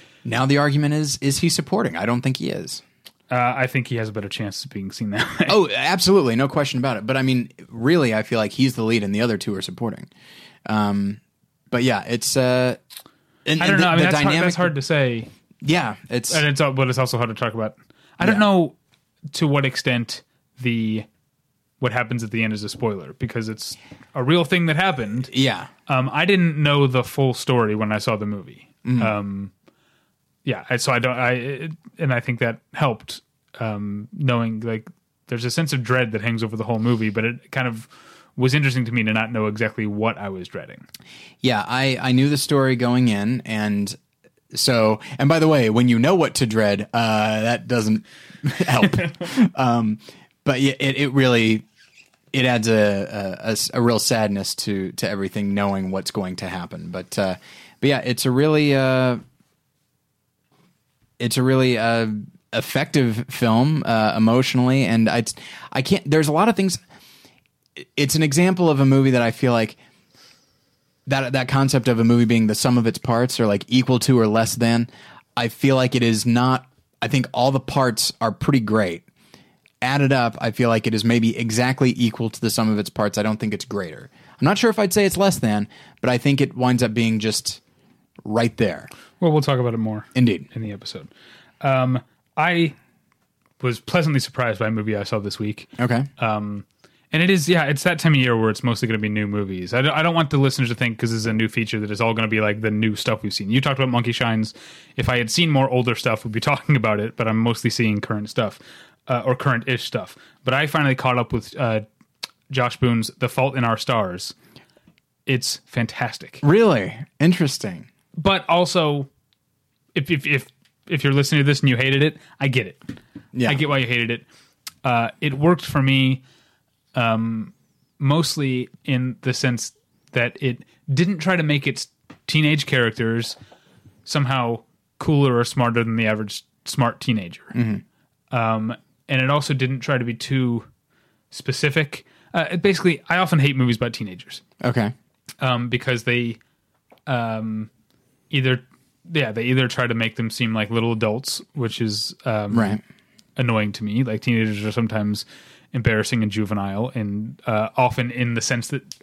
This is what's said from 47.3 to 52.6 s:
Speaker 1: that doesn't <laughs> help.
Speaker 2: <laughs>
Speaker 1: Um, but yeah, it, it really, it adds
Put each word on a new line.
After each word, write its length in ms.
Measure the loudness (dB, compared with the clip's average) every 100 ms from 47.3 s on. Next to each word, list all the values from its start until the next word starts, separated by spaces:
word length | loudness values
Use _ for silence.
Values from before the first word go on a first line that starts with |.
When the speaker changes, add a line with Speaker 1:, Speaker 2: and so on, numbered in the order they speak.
| 0
Speaker 1:
that 260 | -2 -2 -2
doesn't 380 | -2 0 -2 -4 -20 -20 -8
<laughs> 0 |
help. 480 | -6 -2 0 2 2 2 -4 -6
Speaker 2:
<laughs> 320 | -4 2 2 2
Speaker 1:
Um, 440 | 2 2 0 -2 -8 -20 _ _ -2
but 160 | 2
yeah, 120 | 0 2
it, 180 | -2 0
it 100 | 0
really, 540 | 4 4 6 4 2 -2 _ _ _ _ _ _
it 120 | 0 2
adds 220 | 2